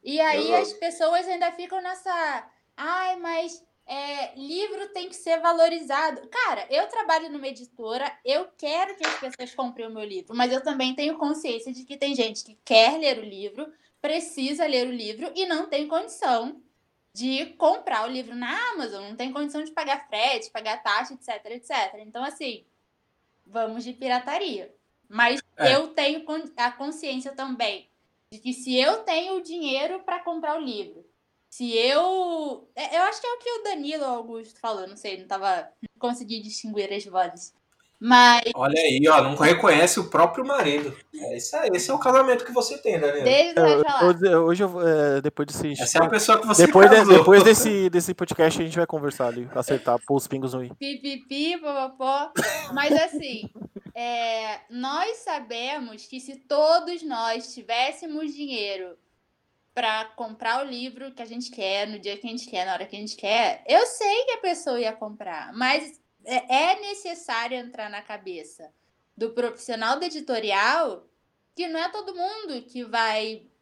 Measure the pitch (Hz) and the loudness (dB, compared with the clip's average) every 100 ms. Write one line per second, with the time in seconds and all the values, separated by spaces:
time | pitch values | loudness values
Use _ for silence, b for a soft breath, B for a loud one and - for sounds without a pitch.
0 | 233 294 311 294 302 359 - - 339 339 | -6 0 2 2 2 2 0 -6 -8 -2
1 | 330 339 370 349 349 349 359 381 359 370 | 0 0 -2 -4 -4 -4 -10 -8 -8 -10
2 | 381 349 311 262 - _ _ - 294 359 | -6 -4 -4 -6 -10 _ _ -12 -6 -4
3 | 370 370 339 330 339 - _ _ - 277 | -4 -4 -4 -4 -6 -10 _ _ -12 -10
4 | 285 285 277 262 277 339 415 415 403 381 | -8 -8 -10 -12 -10 -8 -6 -8 -10 -12
5 | 359 - - 330 330 339 330 330 277 277 | -12 -12 -4 0 2 4 2 2 -4 -2
6 | 311 262 - 480 453 226 202 277 403 453 | -2 -4 -8 -4 -2 -2 -4 -2 -2 -4
7 | 370 320 320 285 269 240 240 _ 220 240 | 0 0 -2 -10 -10 -12 -20 _ -8 -6
8 | 277 - 247 285 359 _ 294 320 381 392 | -6 -8 -2 -2 -4 _ -6 -4 -4 -4
9 | - - 269 254 247 - 247 240 226 220 | -6 -6 -10 -12 -14 -8 -8 -8 -12 -10
10 | 208 190 180 226 247 262 285 269 254 262 | -10 -10 -10 -2 0 0 -4 -4 -4 -2
11 | 294 320 294 311 294 226 254 254 - 277 | -4 -2 -4 -4 -6 -8 -10 -16 -16 -6
12 | 285 269 226 214 - 214 - 226 226 311 | -4 -2 -4 -4 -16 -20 2 6 6 4
13 | 302 247 214 196 202 - 302 b b _ | -2 -2 -8 -10 -12 -10 -14 b b _
14 | 294 320 339 - 269 294 311 254 254 247 | -4 -4 -6 -8 -6 -2 -2 0 -2 -6
15 | 214 214 339 - 370 320 349 285 294 320 | -10 -10 -10 -6 -4 -4 -4 -4 -2 -4
16 | 440 - 320 233 233 294 _ _ _ _ | -6 -6 -2 -2 -2 -12 _ _ _ _
17 | _ 202 254 269 320 - 320 370 - 233 | _ -10 -6 -4 -6 0 2 2 -2 -2
18 | 226 254 226 240 247 359 494 415 240 196 | -2 -6 -10 -10 -6 -4 -6 -6 -8 -10
19 | 202 226 254 269 294 294 311 311 294 285 | -14 -10 -10 -6 -8 -8 -10 -8 -4 -6
20 | - 214 240 247 220 226 214 220 220 208 | -4 -2 -2 -2 -6 -10 -6 -6 -2 -2
21 | 254 262 - 214 214 240 - 277 196 208 | -2 -12 -12 -12 -12 -16 -6 -4 -4 -6
22 | 214 233 269 294 277 220 _ _ _ _ | -16 -10 -10 -8 -10 -10 _ _ _ _
23 | _ _ _ _ _ 214 226 226 247 247 | _ _ _ _ _ -6 -4 -6 -10 -8
24 | 262 247 247 320 392 208 175 _ _ _ | -4 -4 -2 -6 -6 -8 -12 _ _ _
25 | _ 208 240 277 - - 262 269 320 - | _ 0 2 2 -8 2 4 4 2 -2
26 | 285 311 320 311 311 - 240 247 277 320 | -2 -2 -6 -8 -8 -4 -4 -4 -10 -10
27 | 302 262 262 277 269 254 226 196 _ _ | -8 -8 -10 -10 -8 -4 -4 -6 _ _
28 | _ _ _ 214 254 254 254 254 269 440 | _ _ _ -12 -10 -8 -2 2 2 2
29 | - 320 359 381 339 339 302 262 302 381 | 0 -2 -2 -6 -8 -8 -4 -4 -4 -6
30 | 381 349 349 330 302 311 277 214 175 160 | -8 -8 -6 -6 -4 -6 -6 -10 -12 -16
31 | _ _ _ _ _ - 240 226 240 285 | _ _ _ _ _ -10 -2 0 2 4
32 | 359 381 359 330 302 254 - - 294 320 | 2 0 -2 -2 -6 -8 -14 -10 -4 0
33 | 381 427 494 480 480 466 415 359 285 311 | 0 0 -8 -6 -6 -6 -6 -6 -6 -6
34 | 269 240 226 226 220 _ 226 208 185 208 | -4 -6 -8 -14 -16 _ -8 -6 -8 -12
35 | 214 185 185 196 190 180 151 _ 226 _ | -12 -12 -8 -4 -2 -2 -4 _ -20 _
36 | 240 240 214 226 214 - 220 208 196 202 | -6 -6 -8 -10 -10 -12 -8 -6 -4 -6
37 | 202 185 175 - - _ _ _ _ _ | -6 -2 -2 -4 -20 _ _ _ _ _
38 | 220 247 247 233 233 - 135 151 160 131 | 6 8 10 8 2 0 0 2 2 4
39 | 151 156 135 143 151 170 202 151 175 - | 8 8 6 4 4 6 6 6 6 2
40 | 175 - 175 - 262 277 156 147 147 131 | 0 4 4 4 -2 0 2 0 -4 -10
41 | _ - 139 127 - 302 320 180 - 269 | _ -12 -10 -8 -6 -2 0 -2 0 0
42 | 262 262 269 240 - 240 226 277 - - | 4 6 6 2 0 -2 -2 -2 -2 0
43 | 143 143 185 269 339 320 160 147 151 277 | 0 2 4 4 4 6 6 6 4 4
44 | 175 170 190 170 165 175 196 175 170 156 | 4 6 4 4 4 2 0 0 2 4
45 | 147 139 143 - 147 - 156 143 127 165 | 4 2 -2 -4 -6 -4 -6 -4 0 2
46 | 165 214 - 220 226 202 170 185 202 220 | 4 2 4 4 6 8 10 12 12 12
47 | 202 180 160 202 196 214 220 202 185 175 | 12 10 12 12 12 8 6 2 4 2
48 | 170 180 175 - 160 160 165 165 170 160 | 0 -4 -4 4 4 4 -4 0 -2 -2
49 | 143 - 123 120 123 131 120 135 - 120 | -4 -2 -4 -4 -6 -6 -2 -2 2 0
50 | - 139 - 135 131 127 123 - 277 285 | 2 -2 0 -6 -6 -6 -10 -10 -10 -8
51 | 269 277 - 277 311 349 302 277 262 262 | -8 -10 -10 -6 -4 -4 -6 -6 -6 -6
52 | 262 277 294 - - - - 262 294 294 | -2 -2 -2 -6 -6 -6 -6 -2 2 2
53 | 320 294 294 226 208 220 214 - - - | 2 -2 -8 -10 -12 -16 -16 -16 -16 -10
54 | 240 240 233 220 220 208 _ 240 254 277 | -6 -4 -4 -4 -6 -10 _ -10 -6 -4
55 | 427 466 - 302 233 233 247 294 240 214 | -4 -6 -6 -8 -8 -10 -8 -8 -10 -16
56 | - 262 262 269 _ 294 302 339 330 349 | -16 -16 -16 -20 _ 2 4 4 2 -8
57 | 320 240 226 226 233 - 208 233 262 - | -6 -4 -2 -4 -6 -16 -6 -2 -2 -2
58 | 330 302 311 285 294 240 202 190 180 165 | -10 -8 -8 -8 -8 -6 -6 -6 -10 -14
59 | _ _ _ _ _ _ _ - 233 214 | _ _ _ _ _ _ _ -4 -2 -2
60 | 220 - 226 220 233 247 277 247 262 254 | -6 -10 -12 -6 -2 -2 -2 -8 -10 -12
61 | 269 262 220 240 247 - 190 196 208 208 | -18 -14 -14 -12 -12 -6 -4 -2 -4 -8
62 | 202 202 233 233 - 190 185 185 202 202 | -10 -10 -10 -12 -10 -6 -4 -6 -8 -12
63 | 214 - 196 226 240 - - 320 480 - | -12 -8 -2 2 0 -2 4 4 4 -2
64 | 427 427 523 466 381 339 - 240 226 220 | 0 0 0 -2 -2 -4 -4 -2 -4 -6
65 | 214 208 196 160 139 220 254 294 320 - | -12 -12 -12 -10 -12 -4 0 0 -2 -18
66 | _ _ - 254 - 262 330 392 403 403 | _ _ -4 -4 0 2 2 0 -2 -12
67 | 370 339 - 226 240 247 240 240 208 208 | -10 -12 -8 -6 -4 -8 -12 -14 -12 -14
68 | 208 208 190 175 151 - 156 _ _ _ | -14 -14 -12 -14 -14 -20 -20 _ _ _
69 | _ - 220 233 240 233 - 226 220 285 | _ -8 -6 -4 -4 -6 -10 -4 -2 -2
70 | 349 311 302 233 214 196 220 302 302 190 | -4 -8 -6 -4 0 2 2 2 0 -4
71 | _ _ _ _ _ - 349 320 349 415 | _ _ _ _ _ -10 -8 -4 -6 -8
72 | 381 359 359 440 415 262 247 247 240 226 | -12 -8 -8 -8 -10 -12 -12 -14 -6 -2
73 | 226 214 220 220 - _ | 0 -2 -4 -10 -16 _